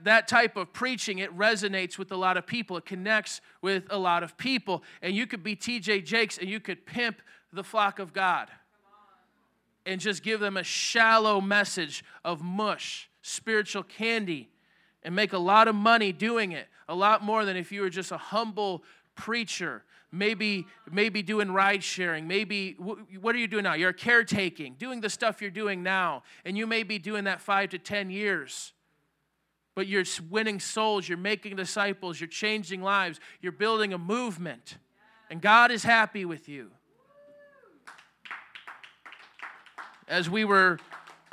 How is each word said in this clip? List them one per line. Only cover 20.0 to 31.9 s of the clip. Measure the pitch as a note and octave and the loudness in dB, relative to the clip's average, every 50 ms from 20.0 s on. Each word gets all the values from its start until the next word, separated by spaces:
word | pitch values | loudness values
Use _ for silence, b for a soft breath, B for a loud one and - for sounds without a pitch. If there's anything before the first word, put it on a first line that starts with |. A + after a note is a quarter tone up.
| b _ | b _
maybe, | - F3+ G3+ G#3+ A3+ F3+ G#3+ G#3 G3+ F#3 - B B B B D#3 | -4 -2 0 0 0 0 0 0 -2 -2 -4 B B B B -4
maybe | E3 G3+ G#3+ A3+ F3+ G#3+ F#3 | 0 0 2 2 0 -2 -2
doing | F3+ G#3+ G#3 G#3 F#3+ | 0 0 0 0 2
ride | F#3 F#3+ G3 G3 G3+ G3 D#3+ | 4 4 4 4 4 2 0
sharing, | - - F#3 F3+ E3+ D#3+ D#3 D#3+ | -4 -4 -2 -2 -2 -2 -2 -2
maybe, | E3 F#3+ G3+ A3 F3 G#3 G3+ F#3+ F#3+ - | -2 -2 -2 -2 -2 -4 -4 -4 -6 -8
wh-, | - F3 G#3 G#3 G#3 A3 - F#3+ F#3+ | -8 -10 -10 -10 -10 -12 -18 -14 -4
what | F#3+ A3+ A#3 | -2 0 0
are | B3 | 0
you | A#3 | 0
doing | F#3+ A3 G#3 G3+ | -2 0 0 0
now? | F3+ D#3 | 0 0
You're | D#3+ F3+ F#3 | 2 2 0
caretaking, | F3+ - - A#3 A#3+ A#3 A3+ - G#3 G3+ F#3+ F3 - - D3 B2+ B2+ | 0 0 2 4 6 6 6 4 2 0 0 -2 -4 -6 -12 -14 -12
doing | C3+ A#3 C4 B3+ A#3 | -12 -10 -8 -6 -4
the | G#3 G3+ | -4 -4
stuff | - - - G#3+ G3 - | -2 -2 0 -2 0 -2
you're | G#3+ G3 | -6 -8
doing | E3+ G#3+ G#3+ G3+ G3 F3+ | -6 -4 -4 -2 -2 -2
now, | F3+ F#3 F#3+ F#3+ F3+ E3 C#3+ B2 B B B B B | -2 0 0 0 0 0 -2 -4 B B B B B
and | F3+ G3 | -6 -4
you | G#3+ A3+ | -4 -2
may | A3 A3+ A3+ A3 | 0 -2 -2 -2
be | F#3 G#3+ G3 | -2 -6 -6
doing | D#3 G#3 G#3+ G#3 G3 | -6 -4 -4 -2 -2
that | G3 F#3 - | -2 -2 -2
five | - G#3 G3 G3 G3+ F3+ | -2 0 2 2 2 0
to | F#3+ E3+ | -4 -8
ten | - - G#3 G3+ G3 F#3 | -8 -6 -4 -4 -4 -4
years, | F#3 G3+ G#3 G3+ F#3 D#3 C3+ C3+ - - - - - _ _ _ _ _ _ _ _ _ _ _ _ _ _ _ _ _ _ _ _ | -4 -4 -2 0 -2 -2 -4 -8 -12 -12 -12 -14 -18 _ _ _ _ _ _ _ _ _ _ _ _ _ _ _ _ _ _ _ _
but | F#3+ G3 | -6 -4
you're | G3 G3+ G3 | 0 0 0
s-, | F#3 - - - | 0 0 -4 -8
winning | E3 D#3+ F#3+ A3 A3 A3 G3+ F3+ | -8 -4 -2 -2 0 0 -2 -4
souls, | - - - A3 A3 A3 G#3 G3 E3 E3 | -6 -4 -2 0 0 2 2 0 -2 -4
you're | F3 | -6
making | F3 F#3 G#3 G#3+ G3+ - G#3 F#3+ | -4 -2 -2 -2 -4 -4 -8 -8
disciples, | F#3+ F#3 E3+ - G#3+ G3+ G3+ | -6 -6 -4 -2 0 0 0